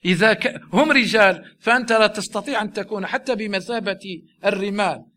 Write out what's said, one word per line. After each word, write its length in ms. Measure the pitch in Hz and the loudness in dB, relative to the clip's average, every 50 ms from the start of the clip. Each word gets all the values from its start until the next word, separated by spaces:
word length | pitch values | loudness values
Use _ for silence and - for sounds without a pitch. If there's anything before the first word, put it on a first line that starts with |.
| _ | _
إذا 280 | 180 185 165 202 220 | 0 2 4 4 2
ك-، 280 | 214 - - 247 - - - - | 2 2 -2 -6 -6 -6 -14 -2
هم 200 | - 202 294 311 | 2 2 2 4
رجال، 500 | 285 269 233 185 196 220 208 190 180 - - - _ _ | 4 2 2 2 4 6 6 6 4 2 -6 -20 _ _
فأنت 320 | _ 220 233 254 240 233 | _ 0 0 0 2 2
لا 140 | 226 220 214 | 2 4 4
تستطيع 560 | 214 214 220 190 - - 208 202 - 269 226 | 2 2 -4 -10 -6 -8 -8 -6 -4 -4 -4
أن 100 | 214 208 | -4 -4
تكون 340 | - 220 196 - 220 202 185 | -6 -8 -8 -6 -6 -6 -6
حتى 280 | - - 262 254 - 247 | -4 -4 -4 -4 -4 -4
بمثابة 880 | 208 220 208 202 190 185 - 240 226 208 202 190 190 - 190 185 156 _ _ _ _ - | -4 -4 -4 -4 -6 -6 -6 -8 -6 -6 -6 -8 -8 -10 -12 -12 -12 _ _ _ _ -2
الرمال 540 | 202 202 196 196 202 196 208 208 180 151 131 120 _ _ | -2 -2 -2 -4 -4 -2 -2 -2 -2 -2 -6 -12 _ _